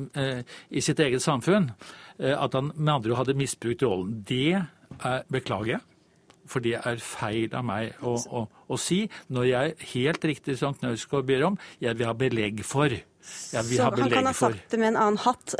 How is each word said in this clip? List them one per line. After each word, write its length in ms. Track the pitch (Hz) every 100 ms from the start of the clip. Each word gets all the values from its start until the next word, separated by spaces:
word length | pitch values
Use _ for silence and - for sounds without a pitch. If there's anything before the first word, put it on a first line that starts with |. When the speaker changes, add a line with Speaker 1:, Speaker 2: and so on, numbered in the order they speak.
| 135
Speaker 1:
eh, 280 | 147 135 127 123 - -
i 100 | 135
sitt 180 | 139 147
eget 220 | 147 127
samfunn, 500 | - 135 151 202 143 - - - - -
eh, 140 | 135 143
at 140 | 139
han 180 | 135 143 156
med 180 | 151
andre 160 | 147 110
ord 140 | 120 127
hadde 80 |
misbrukt 480 | 139 131 - 113 120
rollen. 400 | 127 92 92 113
Det 320 | 98 127 143
er, 680 | 190 170 - - - 127 127 -
beklager 360 | 123 - 101 110
jeg, 140 | 185 - _ _ _ _ - -
for 140 | 135
det 140 | 117 117
er 180 | 123 117
feil 560 | - - 113 113 113
av 120 | 127
meg 280 | 123 98 110 -
å, 140 | 123 120 -
å, 160 | 123 110 - -
å 80 | 127
si, 300 | - 180 214 - -
når 220 | 127 127
jeg 240 | 123 151 160 -
helt 320 | 127 135 170
riktig 320 | 160 139 - 131
som 160 | 143
Knausgård 520 | 139 123 113 - 143 131
ber 160 | 131
om, 140 | 160 202 - -
jeg 160 | 117 113
vil 80 | 117
ha 80 |
belegg 480 | 117 131 117 104 107
for. 240 | - 135 147
Jeg 760 | 98 - _ - - - 123 113
vil 80 | 123
Speaker 2:
Så 60 |
Speaker 1:
ha 60 | 247
Speaker 2:
han 80 | -
kan 100 | 247
Speaker 1:
belegg 160 | 240
Speaker 2:
ha 80 | 262
Speaker 1:
for. 220 | 247 -
Speaker 2:
sagt 160 | 98 -
det 60 | 226
med 80 | 220
en 80 | 226
annen 220 | 208 208
hatt 320 | 240 254 -